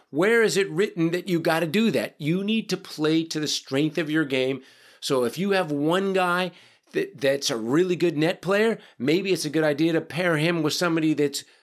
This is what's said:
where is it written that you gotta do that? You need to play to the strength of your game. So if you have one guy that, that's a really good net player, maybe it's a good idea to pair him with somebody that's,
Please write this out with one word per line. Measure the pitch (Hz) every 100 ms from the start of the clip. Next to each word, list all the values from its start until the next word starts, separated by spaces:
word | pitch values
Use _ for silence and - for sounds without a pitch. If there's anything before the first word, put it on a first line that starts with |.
| _
where | 139 202 233
is | 208 165
it | 160
written | 156 220 175 165
that | 180 185
you | 165
gotta | 170 160 165
do | 202 226
that? | 131 110 -
You | 147 180
need | 202 220 -
to | 180
play | - - 156 165 160
to | 156
the | 143
strength | - - 135 151 165
of | 151
your | 156
game. | 143 131 131 131 - - - _
So | - 131 117
if | 151
you | 196
have | 190 160
one | 143 151 185 196
guy | 190 180 180 180 - - _ _
that, | 156 156 117
that's | 135 139 -
a | 117
really | 113 147 185 160
good | 170 147
net | 160 165
player, | 165 202 226 214 - -
maybe | 127 175 196
it's | 170 147
a |
good | 156
idea | 156 143 165
to | 165
pair | 160 147 180 151
him | 165 170
with | 151
somebody | - 175 165 156
that's, | 147 143 143 - _